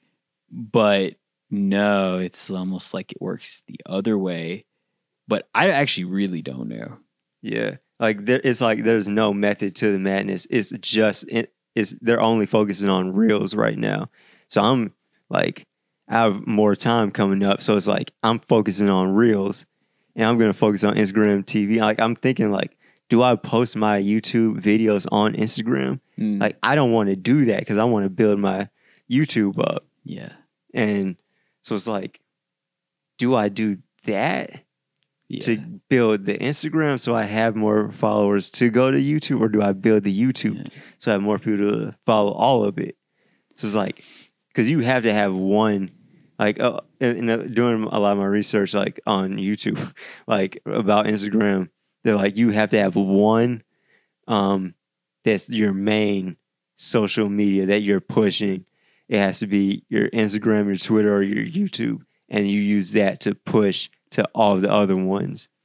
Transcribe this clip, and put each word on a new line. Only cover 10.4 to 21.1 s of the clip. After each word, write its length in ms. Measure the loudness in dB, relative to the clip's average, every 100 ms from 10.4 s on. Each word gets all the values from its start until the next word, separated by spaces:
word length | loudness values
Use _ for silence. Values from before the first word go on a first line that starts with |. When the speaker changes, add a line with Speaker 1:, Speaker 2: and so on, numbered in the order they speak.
| -2
Speaker 2:
It's 220 | -2 -2
just, 540 | -6 -2 2 2 0 -4
it, 240 | -4 -6 _ _
it's, 160 | -4 -4 -2
they're 200 | 0 2
only 240 | 2 2
focusing 440 | 2 0 0 0 0
on 240 | 0 0
Reels 420 | 0 2 2 -2
right 220 | -2 -2 -2
now. 320 | -4 -4 -8 _ _ _ -4
So 140 | 0
I'm, 320 | 2 2 -2 -10 _ _ -4
like, 360 | -2 -2 -4 -16 _ _ _ -4
I 80 |
have 300 | 0 0 0
more 300 | -2 2 2
time 360 | 2 0 0 0
coming 320 | 0 0 2
up. 180 | 0 0
So 140 | 0
it's 120 | 0 0
like, 240 | -2 -4 -4
I'm 160 | -2 0
focusing 500 | 2 2 2 0 2
on 240 | 2 2
Reels, 520 | 4 4 2 -2 -6 -12 _ _ _ _
and 120 | -2 2
I'm 100 | 4
gonna 160 | 2
focus 300 | 2 2 2
on 120 | 2
Instagram 500 | 2 0